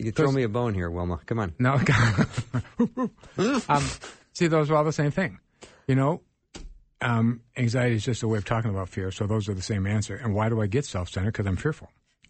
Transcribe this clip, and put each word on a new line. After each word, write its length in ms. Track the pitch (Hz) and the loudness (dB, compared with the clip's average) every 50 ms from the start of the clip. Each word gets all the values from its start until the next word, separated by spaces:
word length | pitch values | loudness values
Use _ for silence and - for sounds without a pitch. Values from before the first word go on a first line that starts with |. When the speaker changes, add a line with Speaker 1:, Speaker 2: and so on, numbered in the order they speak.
| 113 | -4
Speaker 1:
you 80 | 113 | -2
throw 140 | - - 156 | 0 2 2
Speaker 2:
Those 80 | 135 135 | 4 4
Speaker 1:
me 80 | 135 | 2
a 80 | 123 107 | 2 0
bone 240 | 101 120 120 117 98 | 0 0 0 0 0
here, 160 | 92 87 85 | -2 -2 -2
Wilma. 280 | 85 87 90 87 85 - - | -2 -2 -2 -2 -4 -4 -4
Come 140 | - 117 113 | -4 -2 -2
on. 160 | 104 90 80 - | -2 -2 0 0
Speaker 2:
No. 220 | 123 131 143 127 | 2 2 4 4
<laughs> 1300 | - - 123 110 117 113 95 - - - - - - - - 120 - - - - 233 - - 254 247 - - _ - - - - 190 247 285 233 - - | 4 4 4 4 4 4 4 2 0 0 -2 -6 -8 -4 -4 -6 -6 -4 -2 -2 -2 0 0 -2 -4 -4 -6 _ -20 -8 -4 0 0 2 2 0 2 2
Um, 160 | 147 143 139 127 - - - - - - _ _ | 2 2 2 -2 -6 -8 -12 -16 -20 -20 _ _
see, 140 | - - 175 | -2 0 2
those 240 | 160 160 156 151 143 | 2 4 2 4 4
are 60 | 156 | 4
all 80 | 151 151 | 2 2
the 80 | 160 | 2
same 180 | 147 - 147 147 | 0 0 0 0
thing. 280 | - 190 185 117 - - _ _ _ _ - - - - _ | 0 0 -2 -2 -6 -10 _ _ _ _ -20 -20 -20 -6 _
You 80 | - 131 | 0 2
know, 260 | 135 135 147 175 - - _ _ _ _ _ - - - - - - _ _ _ - | 4 4 2 0 -2 -6 _ _ _ _ _ -18 -18 -16 -18 -18 -20 _ _ _ -4
um, 400 | 123 120 117 113 113 117 123 117 - _ - | 0 0 2 4 2 2 0 -2 -8 _ -4
anxiety 400 | 135 123 113 120 127 120 123 117 | -2 0 0 2 2 2 2 2
is 80 | 104 - | 0 0
just 180 | 131 113 - | -2 -2 -2
a 60 | 117 110 | 0 0
way 100 | 110 107 | 0 0
of 60 | 92 | -2
talking 260 | - 120 113 110 107 | -2 -2 -2 -2 -2
about 180 | 98 95 92 - | -2 -4 -4 -6
fear, 220 | - 98 92 95 | -6 -6 -6 -4
so 160 | - - 104 | -4 -4 -2
those 220 | 98 110 110 95 107 | 0 0 0 -2 -2
are 60 | 98 | -4
the 80 | 92 | -4
same 240 | 92 - 110 98 95 | -4 -4 -2 -2 0
answer. 280 | 101 107 107 - - 98 | 0 0 0 -2 -4 -6
And 200 | - - 110 98 | -6 -4 -2 0
why 140 | 104 107 113 | 2 2 2
do 120 | 117 110 | 2 0
I 60 | 107 | 0
get 180 | 98 107 139 143 | 0 0 -2 -2
self-centered? 480 | - - 92 90 - - 95 92 113 | -2 -4 -6 -6 -4 -4 -2 -2 -2
'Cause 140 | - - 107 | -2 -2 -2
I'm 100 | 101 92 | -2 -2
fearful. 340 | - - 151 156 - - - _ _ _ _ _ _ _ | -2 -2 -4 -4 -6 -10 -20 _ _ _ _ _ _ _